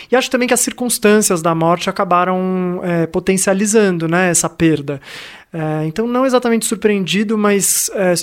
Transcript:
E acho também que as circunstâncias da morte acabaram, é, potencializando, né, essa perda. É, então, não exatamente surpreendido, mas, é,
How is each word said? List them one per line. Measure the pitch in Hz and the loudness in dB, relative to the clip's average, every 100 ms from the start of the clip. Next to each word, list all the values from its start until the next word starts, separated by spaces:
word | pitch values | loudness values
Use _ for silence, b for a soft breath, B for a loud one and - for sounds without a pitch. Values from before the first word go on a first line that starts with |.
| B | B
E | |
acho | 240 247 | -2 0
também | 247 240 | -2 0
que | |
as | 240 | 0
circunstâncias | - - 247 - 208 214 208 180 | -2 -4 -4 0 4 4 2 0
da | 165 | 0
morte | 165 165 175 - | 0 2 0 -2
acabaram, | 185 196 175 180 185 185 185 180 180 | -4 0 2 2 0 -2 -2 -2 -4
é, | 180 170 165 | -2 -2 0
potencializando, | 180 180 190 202 190 214 220 208 175 160 | -2 0 0 2 0 2 2 2 0 0
né, | 170 185 | 0 2
essa | 165 170 | 0 -2
perda. | - 165 151 143 139 B B B B B | 0 2 2 -2 -10 B B B B B
É, | 165 156 156 156 | -8 -6 -4 -4
então, | 160 233 | -4 -2
não | 247 | 0
exatamente | 262 247 247 233 | 2 2 2 0
surpreendido, | - 220 220 208 180 175 214 220 | -2 -2 0 0 0 -2 0 0
mas, | 208 202 185 - - | 2 2 0 -2 -4
é, | 233 185 175 | -2 0 0